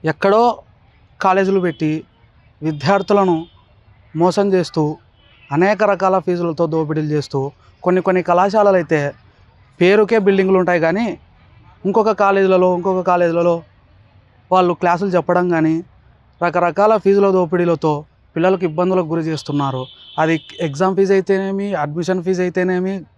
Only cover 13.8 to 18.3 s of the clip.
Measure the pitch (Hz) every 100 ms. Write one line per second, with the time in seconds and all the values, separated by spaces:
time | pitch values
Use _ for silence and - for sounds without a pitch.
13.8 | _ _ _ - _ _ _ 185 180 170
14.8 | 180 175 196 180 156 180 180 170 160 160
15.8 | 180 _ _ _ _ _ 175 175 175 165
16.8 | 208 220 190 196 196 185 175 175 170 165
17.8 | 160 147 151 _ _